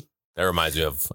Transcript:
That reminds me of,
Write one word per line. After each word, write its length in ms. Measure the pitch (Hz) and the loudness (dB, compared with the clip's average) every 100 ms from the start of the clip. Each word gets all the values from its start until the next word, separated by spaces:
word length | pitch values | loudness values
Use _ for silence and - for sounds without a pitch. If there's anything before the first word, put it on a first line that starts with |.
| - _ _ - | -20 _ _ -2
That 80 | |
reminds 320 | 92 85 80 76 | 0 2 2 2
me 80 | |
of, 200 | 78 71 - | 0 -2 -4